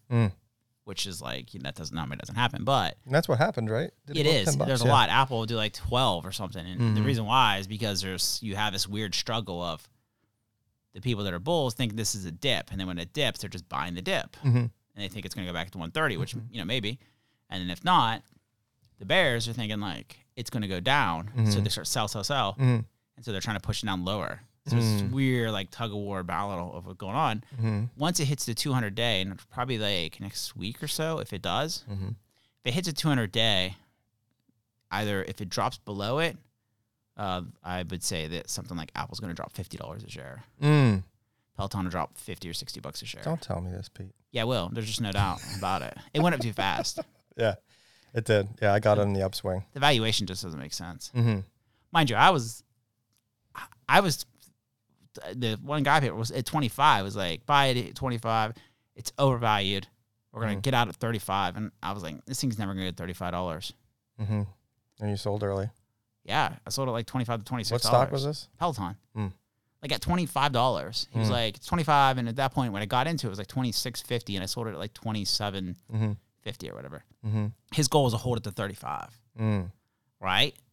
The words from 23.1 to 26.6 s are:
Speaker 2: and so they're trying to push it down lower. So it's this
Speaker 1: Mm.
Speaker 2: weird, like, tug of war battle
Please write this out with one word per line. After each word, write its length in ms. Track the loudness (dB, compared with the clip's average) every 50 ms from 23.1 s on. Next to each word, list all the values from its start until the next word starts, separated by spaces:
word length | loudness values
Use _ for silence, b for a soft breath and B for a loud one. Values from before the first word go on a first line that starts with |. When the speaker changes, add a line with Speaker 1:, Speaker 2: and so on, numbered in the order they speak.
| _
Speaker 2:
and 80 | -14 -10
so 80 | -8 -6
they're 80 | -4
trying 160 | -2 -2 -4
to 40 | -2 -2
push 160 | -4 -4 -2 -2
it 40 |
down 180 | -2 -2 0 0
lower. 380 | 0 -2 -2 -2 -4 -6 -8 -12 -18 _ _ -4
So 100 | 0 2
it's 100 | 4 4
this 160 | 4 4 2 2
Speaker 1:
Mm. 80 | 0 2
Speaker 2:
weird, 380 | 2 2 4 4 2 2 0
like, 200 | -2 -2 -4 -6 -6
tug 180 | -6 -6 -6
of 60 | -4
war 260 | -4 -4 -4 -4 -4 -4
battle 500 | -2 -2 -2 -2 -2 -2 -4